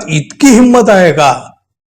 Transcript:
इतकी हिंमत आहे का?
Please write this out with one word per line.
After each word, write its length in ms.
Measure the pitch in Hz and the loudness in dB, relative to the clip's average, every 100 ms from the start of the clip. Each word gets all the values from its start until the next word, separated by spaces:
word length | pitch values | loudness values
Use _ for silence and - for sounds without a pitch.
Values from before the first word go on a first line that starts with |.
| - | -6
इतकी 400 | 156 139 - 277 | -8 -8 -2 2
हिंमत 420 | 233 247 247 220 | 2 2 2 0
आहे 220 | 196 175 | 0 0
का? 300 | 147 143 120 - _ _ _ | 0 -2 -4 -10 _ _ _